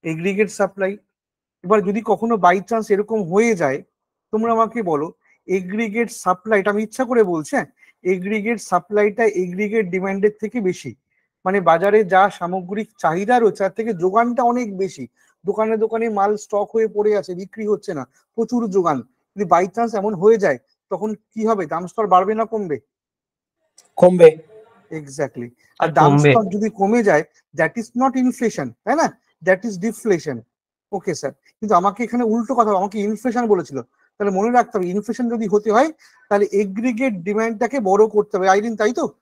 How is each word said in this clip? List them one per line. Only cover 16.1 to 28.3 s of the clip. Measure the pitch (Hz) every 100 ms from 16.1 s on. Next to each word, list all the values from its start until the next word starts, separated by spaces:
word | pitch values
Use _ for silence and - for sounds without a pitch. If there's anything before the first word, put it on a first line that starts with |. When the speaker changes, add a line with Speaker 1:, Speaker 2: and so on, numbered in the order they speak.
| 208 196 208
Speaker 1:
স্টক | - 202 202
হয়ে | 226 220
পড়ে | 208 208 208
আছে, | 185 175
বিক্রি | 190 - 214
হচ্ছে | 208 208
না, | 160 127 _ _ -
প্রচুর | 226 240 233
যোগান। | 190 170 139 113 _ _ -
যদি | 196
by | 175 190
chance | 220 233 214
এমন | 196
হয়ে | 196 202 226
যায়, | 185 127 _ _ _
তখন | 180 214
কি | 208 _ 220 220
হবে? | 214 160
দাম | 165 180
স্তর | - 208
বাড়বে | 185 190 220
না | 226
কমবে? | 220 190 131 _ _ _ _ _ _ _ _ _ _ _ -
Speaker 2:
কমবে। | 180 180 165 156 - - - _ _
Speaker 1:
Exactly। | 160 143 139 139 - 120 _ _ _
আর | 165
Speaker 2:
আর |
Speaker 1:
দাম | 151 151 143
Speaker 2:
কমবে। | 147
Speaker 1:
স্তর | 123
যদি | 196 202 214
কমে | 208 196 233
যায়, | 208 151 160 _ _ 147
that | 160
is | 233 220 240
not | 262
inflation, | 262 254